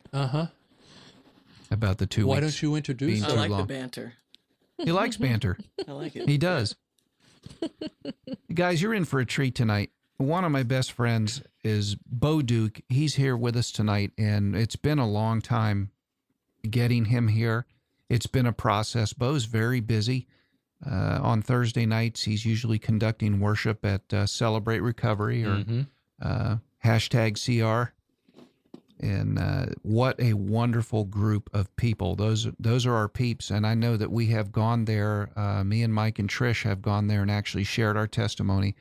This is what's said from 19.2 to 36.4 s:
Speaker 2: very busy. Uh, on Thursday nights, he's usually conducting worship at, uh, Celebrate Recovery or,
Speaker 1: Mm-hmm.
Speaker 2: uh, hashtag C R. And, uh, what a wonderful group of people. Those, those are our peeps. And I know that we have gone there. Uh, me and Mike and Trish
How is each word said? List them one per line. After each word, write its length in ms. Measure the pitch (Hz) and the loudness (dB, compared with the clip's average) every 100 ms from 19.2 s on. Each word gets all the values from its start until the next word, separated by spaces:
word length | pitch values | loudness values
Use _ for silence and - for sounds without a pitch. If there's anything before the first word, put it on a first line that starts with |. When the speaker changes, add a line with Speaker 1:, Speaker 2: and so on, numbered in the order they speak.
| 120 151 113 | 0 0 0
Speaker 2:
very 340 | 113 113 127 | 0 0 0
busy. 460 | 110 113 107 127 - _ _ _ _ _ - | 0 0 2 -2 -4 _ _ _ _ _ -6
Uh, 300 | 92 104 101 | -2 0 0
on 180 | - 113 | 2 0
Thursday 460 | - 123 120 - 113 | 2 0 0 0 0
nights, 360 | 113 117 - | 2 0 -2
he's 200 | - 107 | -4 -2
usually 340 | 113 110 117 110 | 0 0 0 -2
conducting 640 | - 110 110 110 107 101 | 0 0 0 0 0 2
worship 440 | 104 104 110 107 104 | 2 2 0 -2 0
at, 260 | 95 - | -2 -2
uh, 140 | 101 101 | 0 0
Celebrate 540 | - 117 110 104 113 | 0 0 0 0 -2
Recovery 600 | 113 113 117 104 107 120 | -2 -2 -2 0 0 0
or, 140 | 110 98 | 0 -2
Speaker 1:
Mm-hmm. 240 | 101 117 139 _ _ _ | -2 -2 -4 _ _ _
Speaker 2:
uh, 360 | 92 95 101 110 - _ | -4 -2 0 -2 -6 _
hashtag 540 | 110 110 - 123 110 104 | 2 2 2 2 2 0
C 240 | - 120 | -2 0
R. 320 | 113 113 120 _ _ _ _ - - _ _ - _ _ | 2 2 0 _ _ _ _ -20 -20 _ _ -20 _ _
And, 380 | 104 101 104 101 | -4 -2 -2 -2
uh, 280 | 95 95 90 50 | 0 -2 -4 -6
what 380 | - 110 127 - | -2 0 0 2
a 140 | 120 | 0
wonderful 720 | 104 98 110 120 117 110 110 | 2 0 0 0 0 -2 -2
group 440 | 101 101 107 104 - | -2 0 0 0 -2
of 200 | 104 95 - | -4 -2 -2
people. 380 | 117 107 92 92 | -2 0 -2 0
Those, 320 | 107 110 113 - | 0 0 -2 -2
those 240 | 113 123 123 | 0 2 2
are 80 | |
our 140 | 117 104 | 2 0
peeps. 420 | - 123 117 - | -2 -2 -2 -4
And 160 | 101 107 | 0 0
I 80 | |
know 220 | 113 117 113 | 2 2 0
that 140 | 107 | 0
we 140 | 113 113 | 0 2
have 260 | 110 104 | 0 0
gone 320 | 110 110 117 | 0 0 0
there. 460 | 110 107 104 104 104 - | 0 0 0 -2 -4 -4
Uh, 280 | 101 101 | -2 0
me 180 | 98 110 | 0 2
and 100 | 117 | 2
Mike 260 | 107 110 107 | 2 0 0
and 100 | 101 | -4
Trish 340 | - | 0